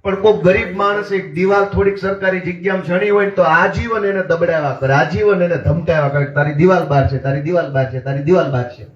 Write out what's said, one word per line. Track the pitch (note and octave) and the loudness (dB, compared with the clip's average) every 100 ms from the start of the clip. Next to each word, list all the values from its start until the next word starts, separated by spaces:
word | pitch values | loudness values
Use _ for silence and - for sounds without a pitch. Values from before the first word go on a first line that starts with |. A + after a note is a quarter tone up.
| G3 | -4
પણ | |
કોક | F#3+ G#3+ F3+ | 0 2 4
ગરીબ | E3+ G3 F3+ F#3 | 2 2 -2 -2
માણસ | G3+ G3+ G3 | -2 -2 -2
એક | G3 D3+ | -4 -4
દિવાલ | D3+ F#3+ G3+ | -2 2 2
થોડીક | G3+ G3 G3 G3 | 0 0 0 0
સરકારી | G3 G3 F#3 F#3 | -6 -2 -2 -2
જગ્યામાં | F3 F3+ F#3+ F#3+ | -6 -4 -4 -4
છણી | D#3 F3+ G#3 | -2 -2 2
હોય | G3+ | 2
ને | G3 | 0
તો | F#3+ | 2
આજીવન | E3 E3 F#3+ - A#3 A3 | 2 4 2 -2 -4 -2
એને | G3+ F#3+ | -2 -2
દબડાવ્યા | F3 E3 E3+ D#3+ C#3+ B2 | -2 0 2 0 -2 -2
કરે, | C3+ | 0
આજીવન | C#3 D#3 F#3+ G#3 F#3 | 2 0 0 2 2
એને | F3 E3+ | 2 0
ધમકાવ્યા | - E3 E3+ D#3 C#3 | 0 -2 0 0 0
કરે, | C#3+ | 0
"તારી | C#3 D3 D3 | -2 0 0
દિવાલ | C#3+ F3+ F3+ D3+ | 4 4 4 2
બહાર | C#3 - | 2 2
છે, | C3+ | -2
તારી | C#3 D3 | -4 -4
દિવાલ | D3+ F3+ D3 | 0 -2 0
બહાર | C3+ B2 | -2 -2
છે, | B2+ | -4
તારી | C3+ C#3 | -6 -4
દિવાલ | D3 F3+ D3+ | 2 2 2
બહાર | B2 A#2+ | -2 -4
છે." | - - | -10 -20